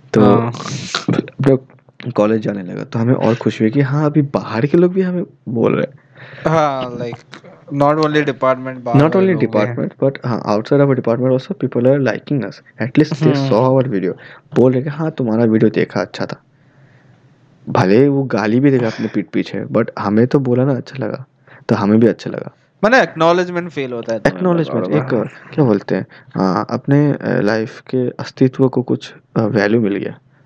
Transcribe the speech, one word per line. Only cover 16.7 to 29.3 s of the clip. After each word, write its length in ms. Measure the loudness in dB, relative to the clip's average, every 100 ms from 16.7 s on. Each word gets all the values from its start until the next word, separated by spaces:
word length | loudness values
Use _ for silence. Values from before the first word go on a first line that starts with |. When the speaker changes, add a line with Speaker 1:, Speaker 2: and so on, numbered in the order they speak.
| _ _ _ _ _ _ _ _ _ -4
Speaker 1:
भले 400 | 0 4 4 4
वो 140 | 2
गाली 380 | -2 -2 0 2
भी 100 | 2
देगा 160 | 2 0
अपने 200 | -4 -4
पीठ 200 | -4 -4
पीछे, 320 | -4 -4 -8
but 220 | -4 -2 -2 -4
हमें 280 | 0 2 2
तो 120 | 2
बोला 260 | 2 0
ना, 100 | 0
अच्छा 240 | -2 -6 -8
लगा, 260 | -8 -8 -14 _ _ -18 -6
तो 80 | -2
हमें 240 | 2 4
भी 60 | 4
अच्छा 240 | 2 -6
लगा। 220 | -10 -12 -16 _ _
Speaker 2:
माने 180 | 2 2
एक्नॉलेजमेंट 680 | 2 2 2 2 0 -4 -6
फील 220 | -8 -6
होता 200 | -8 -6
है 60 | -2
तुम्हें 200 | -2 0
Speaker 1:
एक्नॉलेजमेंट, 480 | 0 0 0 -2 0
Speaker 2:
बस, 60 |
Speaker 1:
एक 100 | -2
Speaker 2:
बराबर। 220 | 0 -2
Speaker 1:
क्या 400 | -2 -8 -10 0
बोलते 300 | 2 2 0
हैं, 120 | -6 -6 -14 -12
हाँ, 320 | -2 0 0 -2
अपने, 420 | -6 0 2 2
अ, 40 | 0
लाइफ 580 | -2 -2 0 -2 -4 -10
के 300 | -6 -4 -4
अस्तित्व 580 | -6 -12 0 0 2 0
को 140 | 0
कुछ, 320 | -2 -4 -6 -20 _